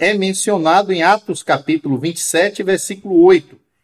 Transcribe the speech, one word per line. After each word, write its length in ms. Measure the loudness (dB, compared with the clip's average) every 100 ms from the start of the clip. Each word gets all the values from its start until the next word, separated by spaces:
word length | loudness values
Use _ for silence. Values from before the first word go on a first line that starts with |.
é 120 | -2
mencionado 800 | 0 -2 -4 -2 -2 2 2 2
em 120 | 0
Atos 400 | 2 0 -2 -8
capítulo 540 | -4 -4 -2 -4 -2 -4
vinte 180 | -4 -6
e 60 |
sete, 420 | -4 -2 -2 -2
versículo 560 | -2 -2 -4 -12 -2 4
oito, 360 | 6 4 0 -20 _ _